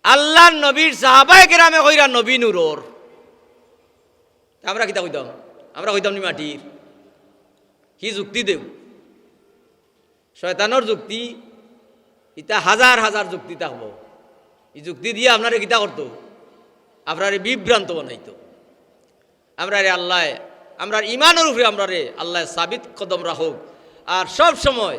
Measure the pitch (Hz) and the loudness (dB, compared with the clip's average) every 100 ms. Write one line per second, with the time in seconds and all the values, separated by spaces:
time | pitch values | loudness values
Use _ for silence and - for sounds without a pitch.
0 | - 277 294 320 339 311 285 277 320 247 | 4 2 4 8 6 6 0 2 -2 2
1 | 262 262 269 370 359 339 330 320 294 302 | 6 6 10 8 8 8 6 6 4 4
2 | 277 247 226 254 233 180 160 147 - - | 4 2 0 0 0 0 -2 -4 -12 -20
3 | - - _ _ _ _ _ _ _ _ | -20 -20 _ _ _ _ _ _ _ _
4 | _ _ _ _ _ _ 175 208 190 196 | _ _ _ _ _ _ -10 -4 -4 -4
5 | 175 147 123 - - - _ 147 202 202 | -6 -10 -12 -18 -20 -20 _ -8 -4 -2
6 | 196 196 185 151 151 139 - - _ _ | -4 -6 -8 -8 -10 -12 -20 -20 _ _
7 | _ _ _ _ _ _ _ _ _ _ | _ _ _ _ _ _ _ _ _ _
8 | 214 202 202 214 202 156 - - - _ | -10 -10 -8 -6 -4 -6 -8 -20 -20 _
9 | _ _ _ _ _ _ _ _ _ _ | _ _ _ _ _ _ _ _ _ _
10 | _ _ _ _ 175 180 208 262 220 208 | _ _ _ _ -10 -4 -2 -2 -2 -8
11 | - 220 240 233 - _ _ _ _ _ | -8 -12 -12 -16 -20 _ _ _ _ _
12 | _ _ _ - 147 214 175 214 254 240 | _ _ _ -20 -6 -2 0 4 4 4
13 | 220 208 185 175 - 170 160 123 110 101 | 0 -4 -8 -12 -16 -12 -12 -12 -18 -20
14 | - _ _ _ _ _ _ 147 156 139 | -20 _ _ _ _ _ _ -20 -18 -12
15 | 208 214 247 226 226 226 202 233 208 156 | -10 -2 0 0 0 -4 -2 -2 -2 -8
16 | 131 - - _ _ _ _ _ _ _ | -16 -16 -20 _ _ _ _ _ _ _
17 | - 165 196 196 202 247 190 226 180 165 | -12 -4 -4 -4 -4 -6 0 0 0 -10
18 | 131 117 - 95 - _ _ _ _ _ | -12 -18 -20 -20 -20 _ _ _ _ _
19 | _ _ _ _ _ - 180 202 190 180 | _ _ _ _ _ -12 -4 0 0 0
20 | 175 180 160 117 - - - - 196 214 | -2 -2 -2 -6 -18 -20 -20 -14 -6 -6
21 | 208 247 320 339 320 233 233 202 190 180 | -4 0 2 4 0 2 0 0 -6 -6
22 | 123 - 170 175 160 - 175 240 - - | -8 -10 -8 -6 -6 -6 -6 -8 -14 -16
23 | 190 180 170 147 160 139 - - - _ | -8 -6 -6 -6 -6 -8 -18 -20 -20 _
24 | - 185 180 - 330 285 285 247 196 | -6 -6 -4 0 0 2 -4 -2 -6